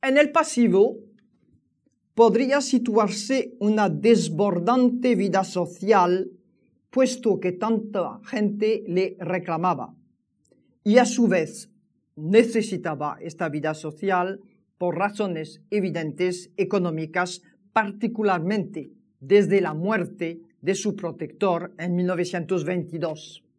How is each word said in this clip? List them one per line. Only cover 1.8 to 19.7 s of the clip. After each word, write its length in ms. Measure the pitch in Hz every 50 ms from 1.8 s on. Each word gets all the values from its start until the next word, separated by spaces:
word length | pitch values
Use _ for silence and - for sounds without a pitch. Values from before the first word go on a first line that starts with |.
| _ _ _ _ _ _ _
podría 480 | - 233 226 214 233 269 254 269 285
situarse 920 | 277 - - 247 247 - 208 214 208 196 - - - - 269 269 - - - -
una 300 | 202 208 214 214 208 190
desbordante 1200 | 156 151 - 226 233 196 170 160 160 156 202 202 180 175 175 202 240 254 254 247 247 - - 254 233
vida 300 | 185 202 196 175 190 190
social, 840 | 185 - 180 175 175 - - 190 196 220 196 180 175 180 185 185 - - - _ _ _ _ _ _ _ _ _ _
puesto 480 | - 254 262 254 - - - 226 190 175
que 140 | - 180
tanta 680 | 180 180 214 226 226 214 214 - - 202 170 143 - - -
gente 580 | - - 214 214 202 208 - 214 214 220 214 - -
le 280 | 170 185 190 185 - -
reclamaba, 760 | 185 - 185 185 175 180 165 160 170 185 165 135 113 - - - _ _ _ _ _ _ _ _ _ _ _ _ _ _ _ _
y 140 | _ 208 208
a 80 | 247 247
su 240 | 247 - - 233 202
vez 420 | 185 180 160 156 - - - _ _ _ _ _ _ _ _ _ _
necesitaba 1040 | - 151 160 190 226 233 226 - 226 202 - 190 175 - 170 151 131 147 147 - -
esta 300 | - 165 160 - 180 160
vida 240 | 147 151 143 156 156
social 680 | 156 - 156 151 - - 190 185 180 180 185 196 196 - _ _ _ _ _ _ _
por 180 | 180 180 160
razones 640 | 160 196 202 202 - 214 196 175 160 156 156 - - _ _
evidentes 800 | - 208 190 185 156 170 160 156 139 - 180 185 180 180 - - _
económicas, 840 | - 190 190 202 202 175 175 160 156 160 151 160 180 180 180 - - _ _ _ _ _ _
particularmente 1160 | _ 226 214 202 202 - - 226 233 214 214 202 185 175 156 180 214 214 180 - - 160 139 - - _ _ _ _ _
desde 400 | 135 135 196 208 202 156 185 196
la 140 | 180 160